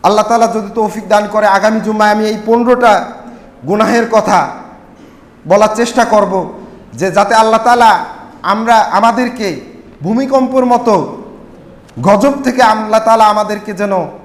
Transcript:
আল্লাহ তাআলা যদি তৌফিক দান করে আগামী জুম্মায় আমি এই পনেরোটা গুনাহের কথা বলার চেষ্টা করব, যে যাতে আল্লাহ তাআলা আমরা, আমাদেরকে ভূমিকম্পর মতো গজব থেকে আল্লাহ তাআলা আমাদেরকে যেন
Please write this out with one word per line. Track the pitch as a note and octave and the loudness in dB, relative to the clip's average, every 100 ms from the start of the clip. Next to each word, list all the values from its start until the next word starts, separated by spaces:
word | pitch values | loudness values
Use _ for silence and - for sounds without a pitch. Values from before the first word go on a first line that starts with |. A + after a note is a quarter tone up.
আল্লাহ | F3+ G#3+ G#3 | 2 0 2
তাআলা | A#3 A#3 | 2 0
যদি | A3 G3 | -2 -6
তৌফিক | A#3 G#3 A3 F#3+ | -4 -4 -6 0
দান | G#3+ G#3 | 0 0
করে | G#3+ G#3 | 0 2
আগামী | G3 G#3 A3 | 2 2 0
জুম্মায় | G#3+ G#3+ G#3 | -2 0 0
আমি | G#3+ | 2
এই | G#3+ G#3+ G#3+ | -2 -4 0
পনেরোটা | A#3 A#3+ B3 A#3+ G3 - - - - - - B2+ | 0 2 2 4 2 -2 -14 -20 -20 -20 -16 -6
গুনাহের | G#3 A3 A#3+ A3+ | -2 0 0 2
কথা | A3 - G3 C3+ - - - - - - - - - - | 0 2 0 0 -8 -18 -20 -20 -20 -20 -20 -20 -20 0
বলার | G3 G#3+ | 2 2
চেষ্টা | G#3+ A#3 - | 0 -2 0
করব, | A#3 G#3+ G3 F#3+ E3 - - - - | 2 2 0 -2 -6 -12 -20 -20 -20
যে | A2+ F#3 | -6 -2
যাতে | F3+ G3+ | 0 2
আল্লাহ | A3 A3 A3 | 2 2 0
তাআলা | A#3+ A#3+ A3+ F#3 - - - - | 2 4 4 2 -2 -14 -20 -12
আমরা, | - G#3 A3+ A3+ | -4 -2 2 2
আমাদেরকে | - F3+ A3+ A#3 B3 - G#3 C#3 - - - - | 2 2 2 0 -4 -4 -6 -6 -12 -20 -20 -12
ভূমিকম্পর | D#3 A3+ C4+ C4+ B3+ B3+ | -4 -2 0 0 0 0
মতো | B3+ A#3+ A#3 G3 C3 - - - - - - - - - | 0 0 2 0 -2 -10 -18 -20 -20 -20 -20 -20 -20 -4
গজব | C#3 G#3 C4 C#4 | 0 2 2 0
থেকে | C4 B3 | -4 0
আল্লাহ | A#3 A3 A3 A3 | 2 2 0 0
তাআলা | A3 A3+ | 2 2
আমাদেরকে | G#3+ G#3 G3+ G#3 - | 4 2 -2 -6 -8
যেন | F#3+ G3+ F#3+ D#3 - | -6 -4 -4 -6 -12